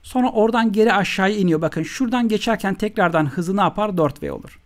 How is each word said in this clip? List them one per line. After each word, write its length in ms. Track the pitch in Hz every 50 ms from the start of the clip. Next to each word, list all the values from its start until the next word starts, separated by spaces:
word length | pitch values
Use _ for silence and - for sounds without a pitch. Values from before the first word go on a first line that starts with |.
Sonra 280 | _ - - 254 247 240
oradan 420 | - 220 214 226 226 233 226 226
geri 200 | 196 214 214 233
aşağıya 440 | 196 202 185 - - - 190 196 214
iniyor. 260 | 214 190 175 160 156
Bakın 200 | 165 156 - 160
şuradan 460 | 160 156 - - 269 226 240 247 240 220
geçerken 460 | 220 202 - 233 220 - - 196 196
tekrardan 520 | - - 151 - 208 196 170 165 160 156
hızı 300 | 139 - 180 170 170 190
ne 40 | 202
yapar? 360 | 196 160 - 202 214 214 190
Dört 260 | 170 156 143 139 -
V 100 | - 69
olur. 280 | 67 53 - - - - _